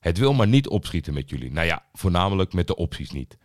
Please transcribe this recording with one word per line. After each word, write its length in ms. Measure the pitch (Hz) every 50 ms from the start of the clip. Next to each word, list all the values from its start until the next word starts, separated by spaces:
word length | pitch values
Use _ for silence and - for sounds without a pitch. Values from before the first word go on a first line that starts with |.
Het 180 | _ 90 87 90
wil 140 | 131 139
maar 160 | 143 131 110 101
niet 200 | 120 139 139 -
opschieten 460 | - 104 - - - 87 71 - 73
met 160 | 69 67 -
jullie. 220 | - 65 62 62
Nou 140 | 65 76 82
ja, 200 | 85 80 - _ _
voornamelijk 600 | _ - - 95 87 87 90 98 98 95 95 -
met 140 | - 92 85
de 100 | - -
opties 340 | - 85 76 - - - -
niet. 260 | - 69 65 - - _ _